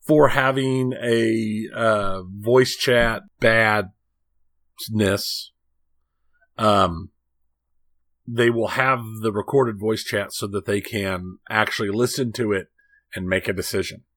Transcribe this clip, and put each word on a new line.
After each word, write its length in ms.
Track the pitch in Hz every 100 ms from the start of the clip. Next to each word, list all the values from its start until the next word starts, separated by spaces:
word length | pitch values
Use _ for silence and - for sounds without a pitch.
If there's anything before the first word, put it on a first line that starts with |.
for 280 | - 156 143
having 640 | 135 131 135 131 131 127 127
a, 680 | 123 117 113 113 110 107 110
uh, 480 | - 113 107 98 95
voice 520 | 92 101 104 127 127 -
chat 460 | - 120 117 113 - _
badness, 520 | 117 113 110 107 95 _ _ _ _ _ _ _ _ _ - 107 101 98 - - - _ _ _ _ _ _ _ _ _ _ -
um, 520 | 107 101 95 85 92 _ _ _ _ _ _ _ _ _ _ _ -
they 220 | 117 120
will 200 | 117 104
have 320 | - 131 131 110 110
the 100 | 110
recorded 480 | 104 98 139 123 104
voice 240 | 104 110
chat 300 | - 107 101
so 140 | - 107
that 180 | 98 95
they 160 | 101
can 560 | - 110 95 92 90 92 -
actually 400 | 107 107 - 101
listen 420 | 101 123 - 123
to 180 | 107 110
it 160 | 98 - _ _ _ _ -
and 120 | 92
make 200 | 92 -
a 60 |
decision. 500 | 92 90 101 92 - _